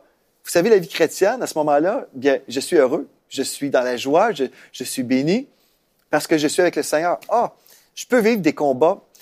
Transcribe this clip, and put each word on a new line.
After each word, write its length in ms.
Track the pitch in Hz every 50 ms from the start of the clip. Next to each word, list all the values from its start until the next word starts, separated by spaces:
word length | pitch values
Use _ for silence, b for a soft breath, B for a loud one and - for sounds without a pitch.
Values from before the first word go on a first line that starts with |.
| _ _ _ _ _ _ _ _ -
vous 80 | -
savez, 200 | - 170 175 233
la 80 | 220 190
vie 100 | 165 -
chrétienne, 520 | - - 165 139 - - 185 202 247 247 175
à 40 |
ce 100 | 135 - 160
moment-là, 500 | 147 151 143 147 160 185 226 269 - - -
bien, 260 | - 123 139 135 - - -
je 100 | 120 139
suis 180 | - - 180
heureux, 300 | 156 131 123 147 - 139 - _ _ _ _
je 140 | - 135 127
suis 280 | - - - 143 139
dans 120 | - 131 123
la 140 | 123 123
joie, 360 | 117 123 135 147 170 214 233 196
je, 120 | 139 131 120 b b b b b
je 100 | - 127
suis 220 | - - - 123
béni 420 | 117 131 131 139 160 190 247 277 - _ _ _ _ _ _ _ _ _ _ _ -
parce 180 | - 151 -
que 100 | - 170
je 120 | 156 147 147
suis 140 | - - 180
avec 120 | 170 -
le 80 | 156 135
Seigneur. 380 | - - 151 165 175 160 - - -
Ah, 240 | 208 233 220 170 - b b b b b b b b
je 120 | - -
peux 120 | - 247 254
vivre 220 | 202 220 240 214
des 140 | 175 151 131
combats, 500 | - 151 143 131 127 156 165 196 - _ _ _ b